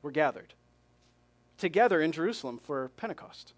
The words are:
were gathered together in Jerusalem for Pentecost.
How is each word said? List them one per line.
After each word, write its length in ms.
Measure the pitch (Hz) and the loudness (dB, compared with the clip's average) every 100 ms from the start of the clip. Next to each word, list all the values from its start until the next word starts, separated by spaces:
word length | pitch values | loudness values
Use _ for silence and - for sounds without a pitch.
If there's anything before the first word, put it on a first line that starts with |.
were 100 | 147 | -4
gathered 420 | 139 147 - - - _ _ _ _ _ _ _ _ _ _ | 0 0 0 -16 -20 _ _ _ _ _ _ _ _ _ _
together 420 | 180 165 240 175 | 0 4 6 6
in 140 | 156 | 4
Jerusalem 440 | 156 180 233 135 120 | 2 -2 -4 -8 -10
for 320 | - 139 131 - | -6 -6 -6 -8
Pentecost. 580 | 226 165 - - - | -10 -10 -14 -20 -20